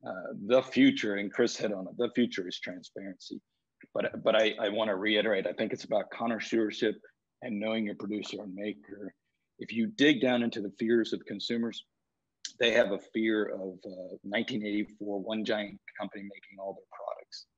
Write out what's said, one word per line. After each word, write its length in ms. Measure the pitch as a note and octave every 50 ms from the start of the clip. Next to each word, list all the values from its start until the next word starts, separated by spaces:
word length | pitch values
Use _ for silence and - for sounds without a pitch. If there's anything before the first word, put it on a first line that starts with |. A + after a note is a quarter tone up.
| -
Uh, 280 | B1+ - - - - - - - G2+
the 140 | B2 C3
future, 540 | B2+ - - B2+ C3 C#3 - - - G#2+ G2+
and 160 | G2+ G2+ G2+
Chris 240 | - - B2 A2+ -
hit 180 | - - A2 G#2
on 140 | F#2 F#2 F2+
it, 100 | - -
the 140 | A#2+ A#2 -
future 340 | - A#2+ A#2 - - F2+ F2+
is 120 | F2+ -
transparency. 840 | - G2+ F2+ F2+ - - _ - G2 G2 F#2+ _ - - - G#2 _ _ _ _ _ _ _ _ - _ _
But, 280 | - - - - - -
but 120 | - G#2+
I, 180 | A2 A2 A2 - -
I 80 | A2+ G2+
want 200 | G#2 A2 A2 G#2+
to 60 | G2+ F#2
reiterate, 500 | G2 G#2+ G#2+ G#2 G2+ A2 G#2 F#2+ F2+ F2+
I 60 | F2+
think 200 | - A2+ G#2 -
it's 120 | G2 -
about 260 | - A2 G#2 F#2+ -
connoisseurship 800 | - - A#2+ A#2 A#2+ A2 - - - A2+ A2 G#2 G2+ - - A2 G#2+ - _ - _ _ _ _ _ _
and 180 | - B2+ A2 G#2
knowing 260 | G#2 A2 A2 A2+ A2
your 100 | G2+ G2+
producer 420 | - G#2+ G2+ G#2+ G#2 F#2+ - - G2 G#2
and 100 | G#2 F2+
maker. 600 | F#2+ G#2 G#2+ G2+ G#2+ - - G2 G2+ G#2 F#2+ _ _ _ _ _ _ _ _ _ _
If 140 | - - -
you 140 | A2+ A2+ G#2+
dig 340 | G#2+ - C#3 D3 D3+ A#2+
down 220 | C#3 B2+ B2 A#2+ A#2+
into 180 | A#2+ A#2 A2+
the 100 | G2+ G2+ G2 _
fears 340 | A#2+ A2 A#2+ A#2 A2 G#2
of 140 | - G2 -
consumers, 600 | - A2 G2 - - A#2+ A#2 A#2 A#2 G#2 - - _ _ _ _ _ _ _ _ _ _ _ _ - - _
they 120 | B2 A#2
have 200 | A2 A#2 A#2+ G#2
a 80 | A#2 - - - _
fear 320 | A2+ A2 A2 A2 G#2+ G#2
of, 340 | - - G2+ F#2+ F#2+ F#2 F2+ -
uh, 300 | G#2+ F#2 F2+ F#2 F#2 F#2 - _
nineteen 400 | G2+ G2+ A2+ A2+ - C3 A2+ G#2+
eighty-four, 560 | G#2+ G#2 G#2 G#2+ - - - G#2 G#2 G2+ G2+
one 220 | F#2 A2+ A2 A2 G#2+
giant 360 | A2 A#2 G#2+ G#2 G2+ G2 G2+ _ - - -
company 240 | G#2 G2+ - G2+ G2+
making 360 | G2 G2 - - - G2+ G2
all 140 | G2 G2 F#2+
their 100 | - - _
products. 540 | - - - - - - - _ - - - _ _